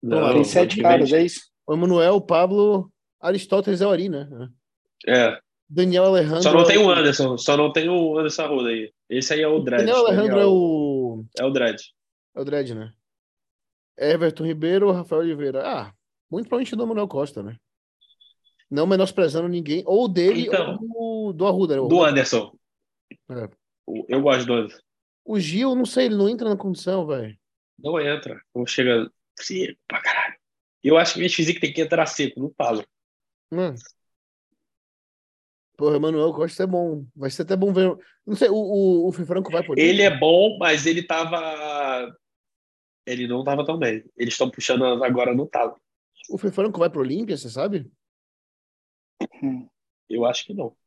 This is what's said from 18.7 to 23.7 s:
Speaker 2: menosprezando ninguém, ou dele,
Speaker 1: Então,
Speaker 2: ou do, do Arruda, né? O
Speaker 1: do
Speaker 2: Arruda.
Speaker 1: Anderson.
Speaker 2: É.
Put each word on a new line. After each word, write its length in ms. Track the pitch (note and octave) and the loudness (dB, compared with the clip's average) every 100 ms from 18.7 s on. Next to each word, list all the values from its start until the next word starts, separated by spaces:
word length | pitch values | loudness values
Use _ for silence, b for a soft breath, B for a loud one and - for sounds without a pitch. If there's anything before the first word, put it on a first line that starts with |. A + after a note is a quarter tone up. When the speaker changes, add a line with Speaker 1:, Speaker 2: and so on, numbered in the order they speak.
| C#3 E3+ | -2 0
Speaker 2:
menosprezando 580 | F#3+ F#3 - E3+ D3+ F3 | 2 0 0 0 0 -4
ninguém, 380 | F3 D3+ D#3+ F#3+ | -4 -4 -6 0
ou 220 | F#3+ B3 | 0 2
dele, 400 | F3+ F3 A3+ A#3+ | 2 2 2 0
Speaker 1:
Então, 280 | F#3+ E3 F#3 A3+ A3+ | 0 -2 -6 -10 -8
Speaker 2:
ou 360 | A3+ A3 G#3+ | -8 -6 -6
do, 60 | E3 | -2
do 80 | G3 | 0
Arruda, 300 | F#3 F#3 C#3 | 2 0 0
né? 40 | |
O 60 | B2+ | 2
Speaker 1:
do 80 | F3 | 4
Speaker 2:
Arruda. 140 | D#3 | 6
Speaker 1:
Anderson. 480 | C#3 - A#2 G#2+ _ _ _ _ _ _ - _ | 4 0 -2 -4 _ _ _ _ _ _ -20 _
Speaker 2:
É. 180 | B2+ G#2+ _ _ | -12 -12 _ _